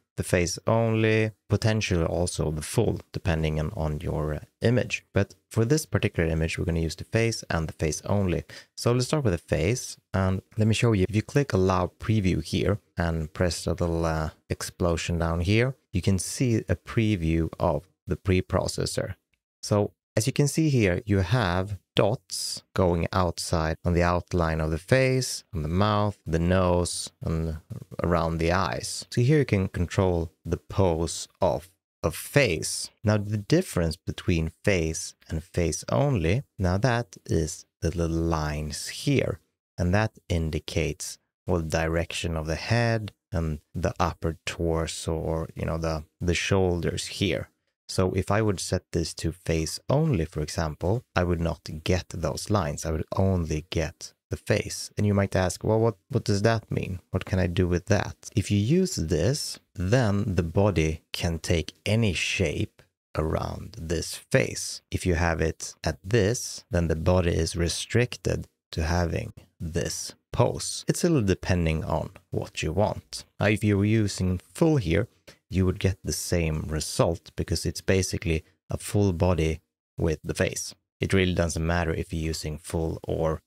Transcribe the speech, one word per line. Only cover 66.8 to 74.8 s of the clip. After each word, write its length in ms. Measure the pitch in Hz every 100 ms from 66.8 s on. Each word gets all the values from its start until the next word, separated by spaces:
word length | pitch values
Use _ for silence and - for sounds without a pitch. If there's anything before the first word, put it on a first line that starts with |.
| 82
the 60 | 80
body 340 | 90 92 85
is 240 | 87 82 82
restricted 920 | 85 - - 110 123 - - 82 - _ _
to 100 | -
having 480 | 80 87 85 - - - - _
this 520 | 82 85 - - - - _
pose. 500 | - 120 - - - -
It's 160 | - 175
a 20 |
little 180 | 156 98
depending 600 | 90 - 90 82 80 76
on 240 | 80 80 - _
what 300 | - - -
you 120 | 82
want. 500 | 80 104 - - - - _
Now, 60 | 101
if 180 | 110
you 140 | 104 98
were 80 | 104
using 560 | 113 101 - 92 90 -
full 220 | - 165
here, 320 | 151